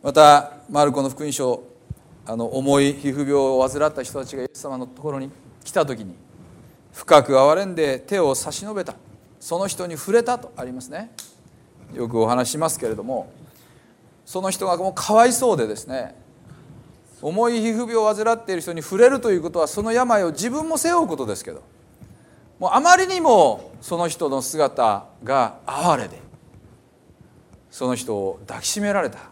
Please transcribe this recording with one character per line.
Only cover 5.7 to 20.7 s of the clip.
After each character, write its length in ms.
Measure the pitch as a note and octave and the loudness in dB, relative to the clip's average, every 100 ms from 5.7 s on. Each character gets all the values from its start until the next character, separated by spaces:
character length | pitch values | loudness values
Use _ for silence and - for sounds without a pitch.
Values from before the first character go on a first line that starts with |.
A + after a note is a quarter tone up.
た 140 | F#3+ | -2
時 200 | D3+ A#2 | -2 -4
に、 100 | G2 F2 - - - - - - _ | -12 -16 -20 -20 -20 -20 -20 -20 _
深 300 | - - D3+ | -20 6 6
く 80 | C#3 | 6
憐 200 | C3 C#3 | 4 6
れ 100 | E3 | 4
ん 100 | G3 | -2
で 240 | E3+ D3 C3 | -2 -2 -2
手 200 | - G3+ | -4 0
を 140 | D#3 | 0
差 180 | C3 D3+ | 0 -6
し 120 | - | -10
伸 80 | G3+ | -10
べ 120 | G#3 | -10
た。 100 | E3+ - - - _ _ | -10 -14 -20 -20 _ _
そ 200 | - E3+ | -8 -4
の 80 | G3 | -4
人 200 | - F3+ | -6 -10
に 100 | D#3 | -10
触 160 | F#3+ | 0
れ 100 | A3+ | 0
た 160 | A#3 B3 | 2 -6
と 140 | - - | -8 -14
あ 80 | |
り 80 | B2+ | -12
ま 80 | B2+ | -12
す 80 | B2+ | -12
ね。 220 | D#3 A#3 - - _ - _ _ _ - | -14 -14 -20 -20 _ -20 _ _ _ -18
よ 160 | - A#2 | -10 -4
く 120 | A#2+ | 0
お 60 | A2+ | 0
話 240 | B2 B2 | 0 -2
し 80 | D3+ | -2
ま 120 | D#3+ | -4
す 80 | D#3+ | -4
け 100 | A#2 | -6
れ 60 | |
ど 80 | G#2+ | -6
も、 280 | A2 B2 - - - _ _ _ _ _ _ _ | -8 -8 -10 -18 -20 _ _ _ _ _ _ _
そ 160 | - F#3 | -12 -6
の 100 | F#3+ | -6
人 160 | F#3+ F#3+ | -4 -2
が 100 | F3 | -2
も 140 | F#3+ | -2
う 40 | |
か 180 | F#3 - | -6 2
わ 140 | G#3+ A#3+ | 6 6
い 60 | |
そ 220 | B3 B3+ | 4 0
う 20 | E3+ | 0
で 100 | A2 | -2
で 100 | G#2 | -6
す 100 | - | -8
ね、 260 | C3 G#2+ - - _ - - - - - - _ - | -10 -10 -16 -20 _ -20 -20 -20 -20 -20 -20 _ -10
重 280 | D3 F#3 A#3+ | -6 0 0
い 100 | A#3+ | 0
皮 40 | A3 | -2
膚 80 | A3 | -2
病 160 | A#3 A3+ | -2 0
を 180 | G#3+ | 2
患 180 | G#3 A3 | 2 0
っ 120 | A3+ | -2
て 80 | A3+ | -2
い 40 | F3+ | -6
る 60 | |
人 100 | E3 | -6
に 100 | E3+ | -10
触 160 | D3 F#3+ | -6 6
れ 120 | B3 | 6
る 100 | C4+ | 6
と 100 | A3+ | 0
い 60 | F3+ | 0
う 60 | |
こ 80 | E3 | -2
と 80 | E3+ | -2
は、 80 | D3 | -2
そ 160 | - | -2
の 100 | G#3+ | -2
病 320 | A#3 B3+ G#3+ | 0 2 2
を 60 | F3 | 0
自 180 | D3 A3+ | -2 -6
分 200 | C#4 | -4
も 100 | D#4+ | -4